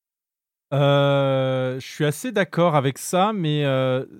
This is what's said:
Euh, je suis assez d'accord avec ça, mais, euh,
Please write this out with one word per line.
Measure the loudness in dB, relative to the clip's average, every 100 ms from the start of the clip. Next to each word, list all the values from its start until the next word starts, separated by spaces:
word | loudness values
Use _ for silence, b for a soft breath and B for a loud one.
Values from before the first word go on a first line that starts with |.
| _ _ _ _ _ _ -4
Euh, | 2 4 4 4 2 2 0 0 -2 -4 -6
je | -10
suis | -4 -2
assez | -2 -4
d'accord | -2 -2 0 2 2
avec | 0 -4
ça, | -4 0 0
mais, | 0 -2 -2 0
euh, | 0 0 -2 -6